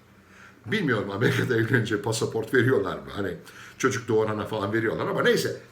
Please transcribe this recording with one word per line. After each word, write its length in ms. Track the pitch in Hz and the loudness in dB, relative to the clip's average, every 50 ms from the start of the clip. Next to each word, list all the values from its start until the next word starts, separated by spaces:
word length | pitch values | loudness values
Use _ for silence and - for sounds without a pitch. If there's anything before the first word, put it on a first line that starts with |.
| - _ - - - - - - - - - - - | -20 _ -20 -20 -20 -20 -20 -20 -20 -20 -20 -16 -8
Bilmiyorum 440 | 107 - 220 190 139 120 104 98 101 | -4 -2 0 2 2 2 0 0 -2
Amerika'da 460 | 98 101 120 - - 117 120 120 120 | -2 0 2 2 2 2 0 0 2
evlenince 460 | 113 113 110 120 117 107 104 110 101 - | 0 2 2 2 2 2 2 0 -2 0
pasaport 520 | 113 110 - 113 104 - 113 107 - - | -2 -2 -2 -2 -2 -2 -4 -4 2 4
veriyorlar 400 | 127 117 127 135 110 95 90 - | 4 4 6 4 2 2 0 -4
mı? 140 | - - - - | -8 -8 -10 -8
Hani 180 | 101 101 95 85 - - - - - - - - - | -6 -4 -6 -6 -8 -12 -18 -20 -20 -20 -18 -8 0
çocuk 300 | - 131 107 120 - - | 0 0 0 0 -2 0
doğurana 380 | 113 107 110 107 107 107 98 | 2 2 2 2 0 -2 -4
falan 260 | - 110 107 98 101 107 | -4 -4 -4 -2 -2 0
veriyorlar 340 | 113 113 110 - - 120 | 0 0 0 -2 -2 -2
ama 160 | 185 190 - - | -2 -2 0 2
neyse, 340 | 240 226 190 - - - - - - | 2 2 2 2 -2 -4 -6 -8 0